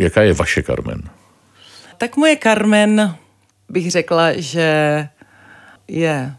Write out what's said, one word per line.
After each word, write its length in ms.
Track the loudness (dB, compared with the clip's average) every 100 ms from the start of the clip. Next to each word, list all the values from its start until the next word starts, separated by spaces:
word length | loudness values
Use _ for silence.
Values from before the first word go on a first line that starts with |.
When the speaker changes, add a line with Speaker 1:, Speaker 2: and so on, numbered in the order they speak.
Speaker 1:
jaká 180 | 0 4
je 100 | 4
vaše 300 | 2 0 -2
Carmen? 400 | -2 -6 -6 -10 -14 -20 _ _ _ _ -20 -20 -20 -8
Speaker 2:
Tak 180 | -6 0
moje 200 | 2 2
Carmen, 720 | 2 2 2 4 4 2 0 -4 _ _ _ _ _
bych 220 | -6 -2
řekla, 380 | -4 0 0 0 -2
že 720 | -6 -2 0 2 0 -2 -4 _ _ _ -20 -20 -20 -20 -10
je 440 | -4 -2 -2 -6